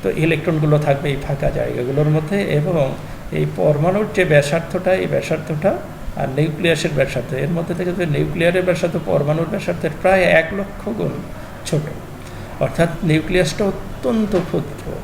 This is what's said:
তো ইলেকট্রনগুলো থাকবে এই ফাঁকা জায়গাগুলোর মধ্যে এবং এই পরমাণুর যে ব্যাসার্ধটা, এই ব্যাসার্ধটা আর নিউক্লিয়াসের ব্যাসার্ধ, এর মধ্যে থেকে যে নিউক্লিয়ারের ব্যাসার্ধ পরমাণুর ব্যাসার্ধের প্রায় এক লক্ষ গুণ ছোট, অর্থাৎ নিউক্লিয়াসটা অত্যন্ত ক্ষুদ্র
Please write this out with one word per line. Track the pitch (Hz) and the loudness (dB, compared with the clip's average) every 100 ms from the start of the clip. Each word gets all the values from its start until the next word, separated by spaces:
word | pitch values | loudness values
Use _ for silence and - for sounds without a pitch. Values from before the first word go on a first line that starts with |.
তো | 98 | -2
ইলেকট্রনগুলো | 92 156 160 156 156 151 151 | 0 0 0 0 0 4 4
থাকবে | 151 139 156 | 4 0 0
এই | 135 - | -4 -2
ফাঁকা | 143 143 | -2 0
জায়গাগুলোর | - 120 123 123 139 151 | 0 -2 -2 -2 2 4
মধ্যে | 151 156 202 | 2 2 -2
এবং | - 147 160 170 135 135 - - - | 2 0 2 2 0 -2 -8 -10 -6
এই | 156 151 - | -2 -2 2
পরমাণুর | 92 143 160 196 214 - | 2 4 4 2 0 2
যে | 180 | 4
ব্যাসার্ধটা, | 151 139 165 165 185 180 | 4 4 -2 -2 -2 0
এই | 185 175 | 0 2
ব্যাসার্ধটা | 139 - 156 - 156 190 349 - - - - | -2 0 -4 -2 0 0 0 -6 -10 -8 -4
আর | 135 | -4
নিউক্লিয়াসের | 131 156 151 170 160 - 147 | 0 0 0 0 2 0 0
ব্যাসার্ধ, | 135 - 131 | 0 0 -4
এর | 131 143 | -2 0
মধ্যে | 170 170 | -2 -2
থেকে | 175 180 | -2 -2
যে | 180 175 | -2 0
নিউক্লিয়ারের | 143 151 156 170 180 | 0 0 2 2 2
ব্যাসার্ধ | 185 175 175 170 - | 2 2 0 -2 0
পরমাণুর | 92 143 156 165 | 0 2 0 0
ব্যাসার্ধের | 208 - 170 160 151 | -2 -2 -2 -2 0
প্রায় | 180 190 | 2 4
এক | 175 165 165 196 | 6 6 4 -2
লক্ষ | 196 - - | -6 -6 -8
গুণ | 208 - - - - - - - | -4 -4 -4 -10 -12 -12 -12 -2
ছোট, | 151 - - - - - - - - | -2 -2 -8 -12 -14 -12 -12 -10 -2
অর্থাৎ | 135 131 170 - | -2 2 0 2
নিউক্লিয়াসটা | 180 156 156 180 180 - | 2 2 2 2 2 2
অত্যন্ত | 202 202 - - 262 226 208 190 170 | -2 -2 -8 -4 0 2 2 0 0
ক্ষুদ্র | 170 156 - - - | -2 -4 -8 -8 -10